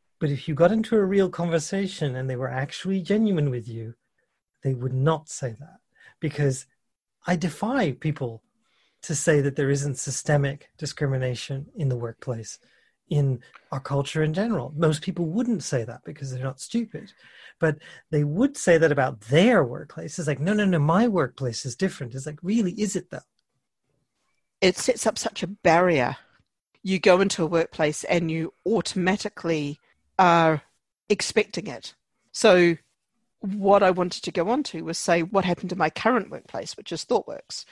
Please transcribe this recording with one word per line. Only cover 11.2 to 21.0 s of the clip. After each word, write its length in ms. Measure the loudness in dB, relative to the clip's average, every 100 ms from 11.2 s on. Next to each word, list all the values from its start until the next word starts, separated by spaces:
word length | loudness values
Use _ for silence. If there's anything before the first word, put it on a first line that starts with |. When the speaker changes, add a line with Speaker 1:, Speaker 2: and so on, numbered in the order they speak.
| -2 -4 -6 -8 -10 -4
Speaker 1:
in 140 | -2
the 60 | -2
workplace, 600 | -6 -8 -8 -8 -10 -18 _ _ _ _ -4
in 300 | 0 0 -2 -8 -20 _
our 100 | -10
culture 420 | -4 -4 -2 -2
in 100 | 0
general. 400 | 0 -2 -2 -4
Most 280 | 0 0 2
people 240 | -2 -4 -2
wouldn't 360 | -2 -2 -2
say 220 | -2 -4
that 160 | -4 -10
because 300 | -14 -12 -10
they're 100 | -8
not 180 | -8 -10
stupid. 520 | -6 -4 -4 -8 -16 -20 -20 -20 -20 -2
But 160 | -2 -2 -8 -20 _
they 140 | -2
would 320 | 0 2 0 2
say 220 | 4 6
that 120 | 6
about 300 | 4 0 -2
their 420 | 0 4 6 6
workplace. 560 | 2 -2 -14 -14 -12 -6
It's 100 | -4
like, 120 | -2
"No, 140 | 0
no, 100 | 2
no, 140 | 2 4
my 300 | 4 4